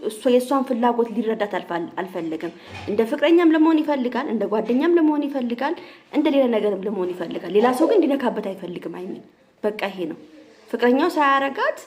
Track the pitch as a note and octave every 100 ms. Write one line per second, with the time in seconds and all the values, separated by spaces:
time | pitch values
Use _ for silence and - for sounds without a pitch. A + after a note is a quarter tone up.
0 | - - C4 B3 B3 C#4 C4 A#3 A#3+ A#3+
1 | A#3 G#3+ A3 A3 G3+ F#3 F3+ E3+ E3+ -
2 | F#3 F#3 E3 D#3+ F3 - - - - G#3
3 | A3 C#4+ D4 E4+ E4+ D#4+ D#4 D#4 D4+ C#4+
4 | B3 A#3+ C#4+ A3 G3 - - B3 E4+ E4+
5 | D#4 D4+ C#4+ C#4 A#3+ A#3+ C#4 F4 - -
6 | _ C4+ D4+ C#4 B3+ A3+ G#3 F#3+ F#3+ G3+
7 | F3+ F3+ E3 F3 F3 G3 A#3+ B3+ D#4+ A4
8 | C#4 C4+ A#3+ A3 G3+ F#3+ F3+ F3 E3 F3
9 | F#3 - - _ _ _ G#3+ G#3 G3 F#3+
10 | D#3+ - - - - - - - A#3+ C4
11 | E4+ E4 C#4+ C4+ C#4 C4+ C5+ D5+